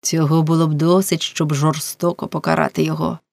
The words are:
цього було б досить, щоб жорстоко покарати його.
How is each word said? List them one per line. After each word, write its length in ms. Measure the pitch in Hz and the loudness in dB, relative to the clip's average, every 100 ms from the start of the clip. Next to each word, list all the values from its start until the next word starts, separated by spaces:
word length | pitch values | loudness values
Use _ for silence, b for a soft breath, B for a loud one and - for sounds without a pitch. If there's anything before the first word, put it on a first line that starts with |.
цього 420 | - 165 151 160 | -2 0 2 2
було 240 | 156 160 160 | 2 2 2
б 60 | |
досить, 480 | 151 160 180 185 160 | 2 4 4 2 -2
щоб 320 | - - 156 | -4 -4 -2
жорстоко 720 | 147 156 151 - - 175 - - | 0 0 0 -6 -4 -4 -2 -6
покарати 560 | 156 165 160 160 - | -6 -2 0 0 0
його. 360 | 156 156 165 165 _ | -2 -2 -4 -6 _